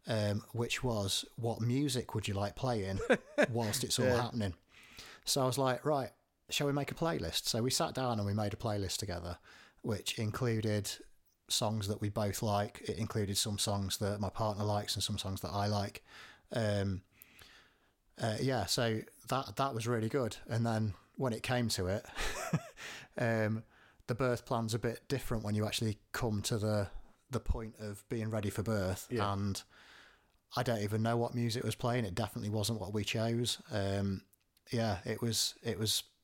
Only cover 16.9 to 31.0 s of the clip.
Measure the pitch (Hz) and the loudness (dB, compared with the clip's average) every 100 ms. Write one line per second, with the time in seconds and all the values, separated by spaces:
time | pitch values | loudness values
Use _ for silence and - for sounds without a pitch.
16.9 | 98 - _ - - - - - _ _ | -2 -6 _ -20 -20 -20 -20 -20 _ _
17.9 | _ _ - 113 107 131 127 95 - 117 | _ _ -4 -2 0 0 0 0 2 2
18.9 | 110 - - - 131 135 104 135 120 110 | 0 -4 -16 -2 -2 -2 -2 0 0 0
19.9 | 120 110 143 117 - - 113 117 110 107 | 2 2 0 0 -4 -2 0 2 2 0
20.9 | 92 - - 135 110 - 123 117 - 90 | -2 -14 -2 -2 -2 0 0 2 0 0
21.9 | 104 - - - - - - 679 - - | 0 -4 -4 -4 -4 -2 -2 -4 -14 -12
22.9 | - - - 120 113 107 110 - - - | -12 -12 -2 2 4 2 0 -6 -20 -20
23.9 | _ - 117 131 120 - 120 113 113 120 | _ -6 0 2 0 0 0 0 0 0
24.9 | 120 _ 135 - 113 104 104 107 - 113 | -2 _ -2 0 -2 2 2 2 2 0
25.9 | 104 _ - 120 107 - 120 107 107 95 | -2 _ -2 0 0 0 0 2 2 0
26.9 | - - - _ 127 - 123 110 - 107 | -4 -12 -20 _ -4 0 0 -2 -8 -8
27.9 | 101 - 120 110 110 104 - 104 110 92 | -10 -6 -2 0 0 0 0 0 2 2
28.9 | 95 - 120 104 98 101 98 - - - | 0 -2 0 2 2 0 -2 -6 -20 -20
29.9 | - - - _ _ _ - 120 117 104 | -20 -20 -20 _ _ _ -2 0 0 2
30.9 | 110 | 2